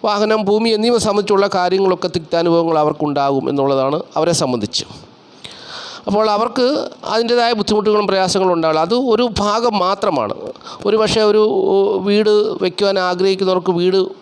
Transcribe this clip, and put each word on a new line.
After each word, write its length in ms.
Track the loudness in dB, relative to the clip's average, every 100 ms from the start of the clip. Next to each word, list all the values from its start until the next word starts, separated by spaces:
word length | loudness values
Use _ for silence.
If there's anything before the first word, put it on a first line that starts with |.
| -2
വാഹനം, 400 | 0 0 0 2
ഭൂമി 240 | 0 2
എന്നിവ 280 | 0 2 2
സംബന്ധിച്ചുള്ള 520 | 0 -2 0 2 2 0
കാര്യങ്ങളൊക്കെ 520 | 0 2 0 0 -2
തിക്താനുഭവങ്ങൾ 720 | -6 -2 0 2 2 2 2
അവർക്കുണ്ടാകും 720 | 2 0 -4 -2 0 0 -2
എന്നുള്ളതാണ് 500 | -2 0 0 0 -2 -4 -2
അവരെ 160 | 0
സംബന്ധിച്ച്. 540 | 0 -2 -2 -4 -6 -10 -18 -20 -20 -20 -20 -20 -20 -18 -16 -16 -12 -4
അപ്പോൾ 220 | 0 0
അവർക്ക് 560 | 0 -2 0 0 0 -6 -10 -4
അതിൻ്റേതായ 480 | -2 0 2 2
ബുദ്ധിമുട്ടുകളും 540 | 0 0 0 2 0 2
പ്രയാസങ്ങളും 460 | 0 0 2 2
ഉണ്ടാവില്ല. 260 | 2 2 0
അത് 140 | 0
ഒരു 360 | 0 2 0 0 -2
ഭാഗം 400 | -2 0 0 0
മാത്രമാണ്. 540 | -2 0 -2 -2 -2 -4 -10 -14 -18 -6 -2
ഒരു 120 | 0
പക്ഷേ 240 | 2 2
ഒരു, 220 | 2 4 2 2 2 2 2 0
വീട് 260 | 0 2 4 2 2 -2
വയ്ക്കുവാൻ 360 | -4 0 0 0
ആഗ്രഹിക്കുന്നവർക്ക് 720 | -2 0 0 0 0 0 0
വീട് 260 | 0 2 0 -2 -6